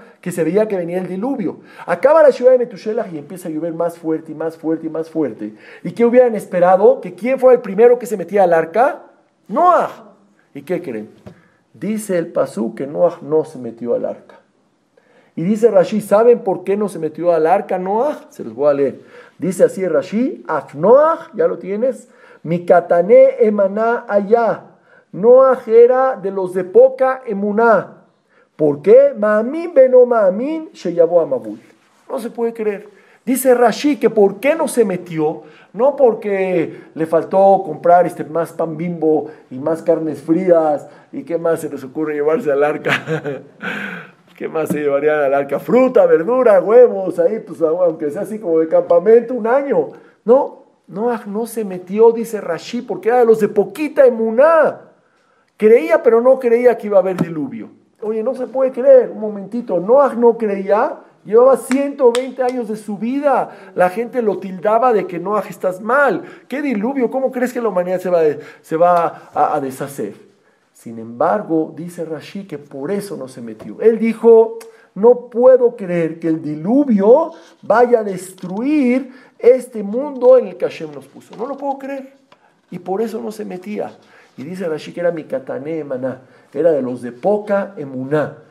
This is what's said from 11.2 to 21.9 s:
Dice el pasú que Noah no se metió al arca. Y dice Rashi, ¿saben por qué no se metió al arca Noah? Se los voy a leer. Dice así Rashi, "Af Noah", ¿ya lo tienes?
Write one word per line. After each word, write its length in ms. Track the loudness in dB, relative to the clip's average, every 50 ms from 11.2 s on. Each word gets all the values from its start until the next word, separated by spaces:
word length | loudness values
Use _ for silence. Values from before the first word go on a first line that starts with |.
| -20 -20 -20 _ _ _ _ _ _ _ _
Dice 420 | -10 -8 -6 -6 -6 -4 -4 -4
el 120 | -4 -4 -4
pasú 460 | -4 -4 -4 -4 -4 -6 -8 -6 -8
que 120 | -8 -10
Noah 320 | -8 -2 0 0 0 0 -4
no 240 | -6 -2 -2 -2 -2
se 140 | -4 -8 -14
metió 340 | -14 -14 -14 -10 -6 -4
al 140 | -4 -4 -4
arca. 300 | -6 -10 -12 -16 -20 -20 _ _ _ _ _ _ _ _ _ _ _ _ _ _ _ _ _ _ _ _ -6
Y 40 |
dice 280 | -4 -2 0 2 2 2
Rashi, 300 | 4 2 2 2 -2 -4
¿saben 380 | -2 0 2 4 4 4 4 2
por 260 | 0 -4 -6 -4 -4
qué 140 | -4 -4 -4
no 100 | -4 -6
se 100 | -6 -6
metió 320 | -8 -8 -8 -4 -2 0
al 160 | 2 2 2
arca 320 | 2 2 0 0 -4 -6 -6
Noah? 420 | -4 -4 -2 -2 -2 -4 -4 -8 -14 -20
Se 120 | -18 -16
los 120 | -16 -12 -6
voy 160 | -2 0 0
a 20 |
leer. 280 | 2 0 0 -2 -4 -8 -14 -20 -20 -20 -20 _ _ -8
Dice 260 | -6 -6 0 2 2
así 220 | 2 2 -2 -4
Rashi, 560 | -2 -2 -2 -2 -2 -2 -2 -2 -4 -4 -8 -8 -6
"Af 260 | -6 -6 -6 -8 -6
Noah", 560 | 0 2 4 6 6 4 2 0 -2 -6 -8 -4
¿ya 120 | -2 -2
lo 120 | -2 -2 -6
tienes? 500 | -8 -8 -6 -4 -2 -4